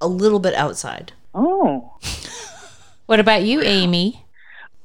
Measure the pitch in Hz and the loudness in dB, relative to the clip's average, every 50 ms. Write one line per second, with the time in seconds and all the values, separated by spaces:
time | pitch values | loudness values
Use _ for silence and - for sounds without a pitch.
0 | 165 175 180 180 202 214 208 202 185 190 - - 147 147 - - - 123 - - | -4 -2 0 2 2 2 2 2 2 0 0 0 -2 -2 -4 -6 -10 -10 -10 -12
1 | - - - - - - - 185 247 339 370 392 339 190 143 262 240 - - - | -14 -18 -20 -20 -20 -10 -4 0 0 0 2 2 2 0 0 -2 -8 -12 -16 -14
2 | - - - - - - - 466 453 762 659 - - - - - - - - - | -12 -12 -12 -12 -12 -14 -14 -16 -16 -16 -18 -20 -20 -20 -20 -20 -20 -20 -20 -12
3 | - - 226 214 214 220 220 202 180 214 247 302 - - 202 196 185 175 175 175 | -2 2 4 4 6 6 4 4 2 2 2 2 2 2 2 2 2 2 2 2
4 | 175 208 254 - - - - - - - - - - - - - | 0 -2 -4 -6 -12 -20 -20 -20 -20 -20 -20 -20 -20 -20 -18 0